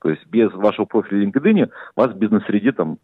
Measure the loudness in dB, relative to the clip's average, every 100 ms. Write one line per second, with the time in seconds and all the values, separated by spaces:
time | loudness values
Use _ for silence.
0 | -4 -4 -2 0 2 2 0 0 -2 -2
1 | -2 -2 0 0 2 2 0 -6 -8 -2
2 | -2 0 0 0 0 -2 0 -2 -4 -6